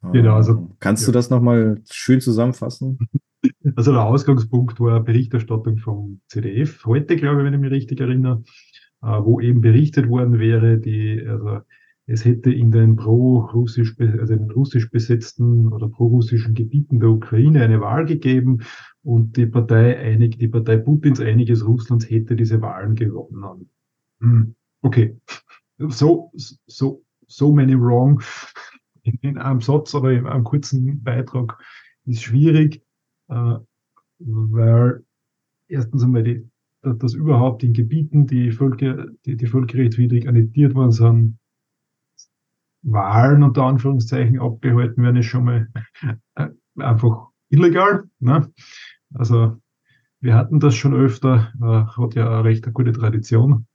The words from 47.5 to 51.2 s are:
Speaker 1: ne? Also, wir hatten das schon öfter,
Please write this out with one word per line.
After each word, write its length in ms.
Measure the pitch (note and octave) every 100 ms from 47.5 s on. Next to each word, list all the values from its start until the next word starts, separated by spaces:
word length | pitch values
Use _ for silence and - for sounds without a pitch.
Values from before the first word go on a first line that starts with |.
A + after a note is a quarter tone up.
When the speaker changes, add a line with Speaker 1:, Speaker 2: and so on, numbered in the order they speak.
| C#3+ F3 E3+ G3 - - _
Speaker 1:
ne? 320 | B2 D3+ - _ - - - _ _
Also, 440 | C3+ A2+ A#2 A2+ A2+ _ _ _ _ _ _
wir 140 | B2+
hatten 260 | A2+ - D3+
das 160 | D3 A#2+
schon 180 | C#3
öfter, 580 | C3 C3+ A2